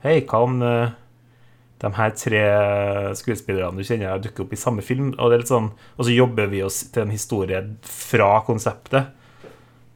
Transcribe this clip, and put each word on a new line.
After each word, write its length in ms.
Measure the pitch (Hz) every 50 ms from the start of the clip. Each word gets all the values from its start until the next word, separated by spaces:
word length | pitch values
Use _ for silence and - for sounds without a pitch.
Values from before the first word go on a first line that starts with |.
| -
"Hei, 160 | 139 160 156
hva 200 | 131 - - 110 120
om, 140 | 127 127 123
eh, 280 | 123 120 120 117 117 117 117 - - _ _ _ _ _ _ _ - - _ _ _ _ _ _
de 100 | - 107 101
her 160 | 117 110 110
tre 280 | 110 - - - 110 107 107 104 104 104 104 101 101 101 101 101 101 101 101 98 98
skuespillerne 640 | - - - 113 101 - - 98 95 92 87 87 95
du 80 | 98 -
kjenner 320 | 120 113 101 92 95 98
dukker 240 | 104 107 - - -
opp 80 | - -
i 60 | -
samme 240 | - 127 120 104 101
film?" 300 | - 127 131 139 139 -
Og 160 | - 123 120
det 60 | 120 120
er 40 | 117
litt 80 | - 131
sånn, 160 | 120 110 107 107 - - - -
og 80 | - 120
så 60 | 120 120
jobber 360 | 120 127 120 117 113 107 98
vi 80 | 101 98
oss 200 | 95 98 - - - -
til 140 | - 120 107
en 80 | 104 107
historie 460 | 104 - - 117 104 95 92 95 95 98 104 107 110
fra 600 | - - - - - - - 117 104 98 101 110 -
konseptet, 680 | - 120 107 - 113 107 - _ - - 135 131 - - - _ - - - - - - - - _ _ _ - - _